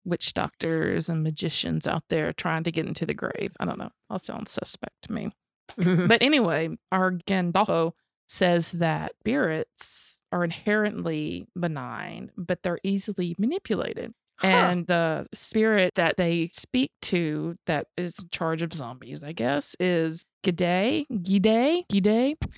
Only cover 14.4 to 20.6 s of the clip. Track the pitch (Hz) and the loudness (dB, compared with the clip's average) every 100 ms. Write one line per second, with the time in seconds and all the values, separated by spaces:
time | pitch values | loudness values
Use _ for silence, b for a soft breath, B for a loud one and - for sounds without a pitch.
14.4 | 190 185 180 180 170 175 165 156 - - | 4 6 4 2 2 2 2 0 -4 0
15.4 | - 220 220 214 185 - 165 - 175 170 | 2 4 4 4 2 2 2 2 2 2
16.4 | 170 - - 254 262 _ - 180 165 151 | 0 -2 0 0 -2 _ -2 0 0 -2
17.4 | 156 170 - 151 - - 175 - 170 - | -4 -6 -2 -2 -4 -6 -6 -6 -8 -4
18.4 | 165 160 165 160 123 127 - 147 143 170 | -2 0 -2 -4 -8 -10 -12 -12 -8 -4
19.4 | 233 277 - - 185 175 160 165 - _ | 0 0 -2 0 2 2 0 -2 -10 _
20.4 | - 170 | -2 0